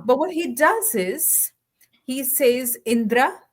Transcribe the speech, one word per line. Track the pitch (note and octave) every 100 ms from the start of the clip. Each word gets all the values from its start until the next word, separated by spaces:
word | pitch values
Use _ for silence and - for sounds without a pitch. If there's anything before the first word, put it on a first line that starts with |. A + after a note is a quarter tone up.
But | A3 C4
what | E4
he | E4 E4+
does | A#3+ D4+ A4+ G4
is, | A3 F#3 - - - - _ _ _ _ _
he | - C4
says, | C4 - C4 B3 B3+ -
Indra | - A#3 A3 A#3 C#4 F#4 _